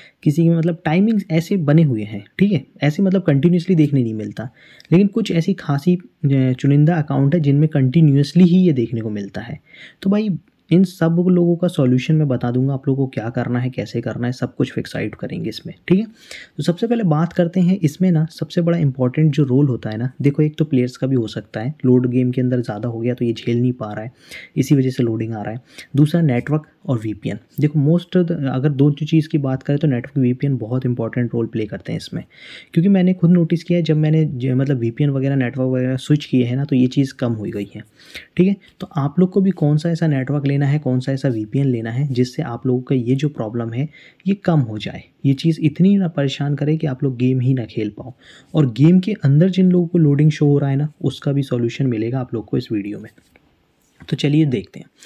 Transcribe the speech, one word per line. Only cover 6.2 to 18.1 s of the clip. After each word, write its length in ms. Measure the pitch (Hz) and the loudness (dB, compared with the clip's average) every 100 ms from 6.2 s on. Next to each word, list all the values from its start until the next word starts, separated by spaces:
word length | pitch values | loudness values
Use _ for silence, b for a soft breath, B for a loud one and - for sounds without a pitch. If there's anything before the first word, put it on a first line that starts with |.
| 143 139 131 | 0 2 2
चुनिंदा 440 | 123 139 143 151 170 | 0 2 4 4 2
अकाउंट 380 | 147 139 139 175 | 0 0 2 2
है 60 | |
जिनमें 280 | 143 143 156 | 2 2 2
कंटिन्यूअसली 760 | 143 131 165 156 139 143 170 180 | 2 2 4 4 4 2 4 4
ही 120 | 185 | 6
ये 160 | 180 | 4
देखने 280 | 131 117 117 | 2 -2 -4
को 80 | 110 | -6
मिलता 300 | 104 98 - | -8 -8 -10
है। 180 | 123 151 B B B B | -12 -14 B B B B
तो 80 | 190 | 0
भाई, 280 | 208 214 160 - _ _ | 0 0 -4 -8 _ _
इन 140 | 165 | 4
सब 320 | 190 - 165 170 180 | 4 2 0 2 2
लोगों 280 | 180 175 170 | 2 2 0
का 120 | 175 | 0
सॉल्यूशन 480 | 175 127 127 127 156 | 0 2 2 2 0
मैं 120 | 147 | 2
बता 220 | 120 120 | 0 -2
दूंगा 220 | 123 135 | 0 -2
आप 140 | 135 139 | -2 -2
लोगों 180 | 135 135 | -2 -2
को 60 | |
क्या 180 | - 110 | -4 -6
करना 300 | 123 120 123 | -6 -4 -4
है, 100 | 127 | -4
कैसे 320 | 127 110 117 | -6 -6 -6
करना 260 | 117 113 120 | -6 -6 -6
है, 60 | |
सब 220 | 123 123 - | -6 -8 -4
कुछ 160 | - | -4
फिक्स 240 | - - - | -4 -10 -8
आउट 200 | 110 - | -8 -10
करेंगे 340 | - - 110 | -10 -8 -8
इसमें। 240 | 107 110 - - | -10 -14 -16 0
ठीक 120 | 185 | 0
है, 60 | 220 B B B B - | 0 B B B B -6
तो 60 | |
सबसे 240 | 151 170 226 | -4 -2 -2
पहले 160 | 233 196 | 0 0
बात 280 | 151 170 | 0 0
करते 260 | - 170 185 | 0 -2 0
हैं 180 | 175 190 | 0 2
इसमें 320 | 160 - 185 | -2 0 2